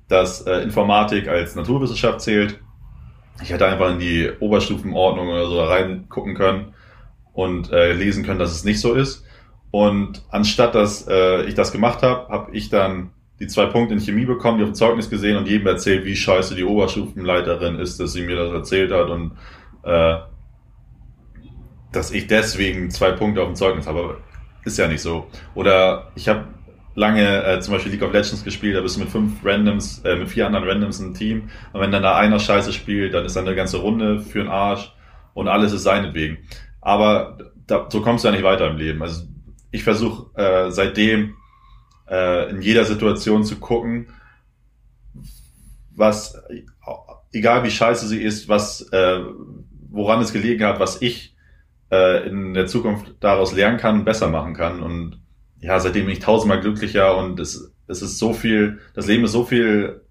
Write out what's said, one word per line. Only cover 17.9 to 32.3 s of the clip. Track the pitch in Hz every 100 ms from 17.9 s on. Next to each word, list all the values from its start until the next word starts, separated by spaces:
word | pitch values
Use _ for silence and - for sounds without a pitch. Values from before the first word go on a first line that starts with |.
| -
dass | 82
sie | 87
mir | 87 87
das | 85
erzählt | 85 - 95 92
hat | 92 82
und, | 85 85 - - - - -
äh, | 87 85 82 82 - - - - _ - - - - - - - - - - - -
dass | - 80
ich | 98 -
deswegen | 110 107 95 98 92 87
zwei | - 92
Punkte | 92 107 104
auf | 85
dem |
Zeugnis | 85 95 80 76
habe. | 80 85 67 - - - -
Ist | - 104
ja | 85
nicht | 78
so. | 82 82 - - -
Oder | - 92 92 92 - -
ich | - -
hab | 104 - - - - -
lange, | - 107 110 101 98
äh, | 95 92
zum | 98
Beispiel | 95 101
League | 101
of | 98
Legends | 104 104 101
gespielt, | 101 - 104 95
da |
bist | 92 101
du |
mit | 92
fünf | 110 104 -
Randoms, | 98 104 104 101 - -
äh, | 92 87
mit | 87
vier | 113 104
anderen | 101 90
Randoms | 101 101 98
im | 95
Team. | 90 107 110 107 - -
Und | 101
wenn | 98
dann | 101
da | 95 85
einer | 107